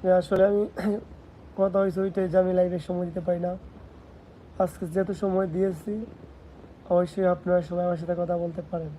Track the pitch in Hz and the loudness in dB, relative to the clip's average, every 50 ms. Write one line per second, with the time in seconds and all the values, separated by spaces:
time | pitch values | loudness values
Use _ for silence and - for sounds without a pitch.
0 | - 185 185 185 180 - 202 180 190 202 202 202 208 214 - - - 214 202 214 | 4 4 4 4 4 2 4 4 4 4 4 2 0 -2 -4 -4 -2 -2 -2 -2
1 | - - - - - - - - - - - - 190 196 180 196 196 196 165 185 | -6 -12 -20 -20 -20 -20 -20 -20 -20 -16 -2 0 0 2 4 2 2 2 0 0
2 | 190 196 175 196 190 180 160 185 185 185 185 180 180 180 180 175 - - 180 175 | -2 -2 0 -2 -2 2 4 4 4 4 4 2 2 2 0 -4 -4 -4 -4 -4
3 | 180 175 160 185 170 180 175 175 175 180 180 190 - - - - - - - - | -4 -4 -6 -6 -2 -2 -2 -2 -2 -4 -6 -8 -12 -18 -20 -20 -20 -20 -20 -20
4 | - - - - - - - - - - - - 190 175 - - 196 165 156 190 | -20 -20 -20 -20 -20 -20 -20 -20 -20 -20 -2 -2 -2 -2 0 -6 -10 -4 0 -2
5 | 190 180 196 180 - 196 185 190 196 185 156 180 190 196 180 156 - 220 208 220 | 0 0 -2 -2 -2 0 2 2 0 0 0 0 0 0 -2 -4 -8 -8 -6 -6
6 | 226 - - - - - - - - - - - - - - - - - 180 175 | -8 -10 -14 -18 -20 -20 -20 -20 -20 -20 -20 -20 -20 -20 -20 -20 -4 2 2 2
7 | 180 175 - 196 190 180 180 175 - 180 180 180 170 151 175 175 175 180 175 160 | 2 2 0 0 2 2 2 2 0 2 2 2 2 0 -4 -2 0 0 -2 -2
8 | 170 170 175 170 175 165 175 175 170 170 160 170 165 - - 170 160 156 147 | -2 -4 -2 -2 -2 -2 -2 -2 -2 -4 -6 -8 -10 -8 -8 -8 -8 -8 -12